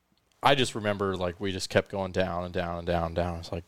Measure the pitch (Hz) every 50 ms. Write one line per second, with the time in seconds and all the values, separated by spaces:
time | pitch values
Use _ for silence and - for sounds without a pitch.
0 | _ _ _ _ _ _ _ _ - 127 143 135 123 - - 117 104 104 104 98
1 | 101 98 92 90 92 90 87 - 104 98 90 92 - - - - - - - 98
2 | 95 92 90 95 92 90 85 87 90 90 87 92 87 85 85 85 85 85 87 85
3 | 85 82 85 87 87 87 85 85 87 - 95 90 -